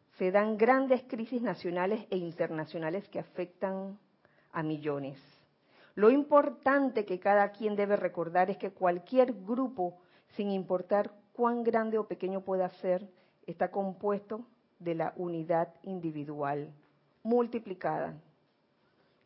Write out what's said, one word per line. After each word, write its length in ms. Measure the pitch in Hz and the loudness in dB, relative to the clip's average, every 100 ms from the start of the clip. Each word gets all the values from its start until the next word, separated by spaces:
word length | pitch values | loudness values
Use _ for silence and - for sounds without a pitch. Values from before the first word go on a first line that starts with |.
| _ - | _ -4
se 140 | 185 | 2
dan 260 | 202 214 214 | 2 2 2
grandes 440 | 226 262 269 247 | 4 4 4 0
crisis 360 | - 226 226 247 | -2 -8 -4 -4
nacionales 680 | 233 170 180 175 185 220 202 | -2 -4 -4 -2 0 -2 -4
e 60 | 185 | -4
internacionales 920 | 170 160 165 160 151 175 160 190 - | -4 -4 -4 -4 -6 -6 -4 -6 -8
que 120 | 185 | -10
afectan 760 | - - 180 - 190 190 196 202 _ _ _ _ _ | -10 -10 -10 -6 -6 -6 -8 -14 _ _ _ _ _
a 100 | 170 | -6
millones. 560 | 156 151 147 143 135 - - _ _ _ _ _ - | -4 -4 -4 -4 -6 -12 -20 _ _ _ _ _ -10
Lo 160 | - 214 | 4 6
importante 960 | 277 285 294 285 233 269 277 269 220 | 6 6 6 6 2 2 4 2 0
que 140 | 208 185 | -2 0
cada 300 | 196 202 202 | 4 4 4
quien 260 | 202 214 208 | 0 -2 0
debe 200 | 202 202 | 2 2
recordar 540 | 180 175 165 180 185 | 0 -4 -2 2 2
es 60 | 190 | 0
que 140 | 196 | -6
cualquier 600 | - 185 175 - 254 254 | 0 0 0 0 4 4
grupo, 680 | 202 190 240 262 - - - _ _ _ - | 2 -4 -2 -2 -2 -6 -6 _ _ _ -6
sin 140 | 202 | -2
importar 640 | 196 170 180 180 202 220 - _ | -2 0 -2 2 0 0 -6 _
cuán 300 | - 233 240 | 0 0 2
grande 360 | 226 226 220 220 | 0 0 0 -2
o 100 | 208 | -2
pequeño 320 | 180 185 190 | -6 -4 -4
pueda 260 | 190 190 180 - | -2 -2 -2 -2
ser, 280 | 185 180 202 _ _ _ - | -2 -2 -4 _ _ _ -10
está 240 | 165 180 | -4 -4
compuesto 760 | 202 190 185 208 202 - 220 233 _ _ - | -2 -4 -4 -2 -2 -4 -12 -12 _ _ -10
de 160 | 170 | -6
la 180 | 165 160 - | -4 -4 -4
unidad 580 | 175 165 160 165 170 - | -6 -4 0 0 0 -6
individual 880 | 196 185 165 151 147 147 143 143 156 - _ _ _ _ | -10 -8 -6 -6 -8 -4 -4 -4 -6 -14 _ _ _ _
multiplicada". 920 | 220 240 233 240 208 185 165 156 160 156 - _ _ _ _ _ _ _ _ _ | 0 2 2 -2 -8 -6 -4 -2 -6 -10 -18 _ _ _ _ _ _ _ _ _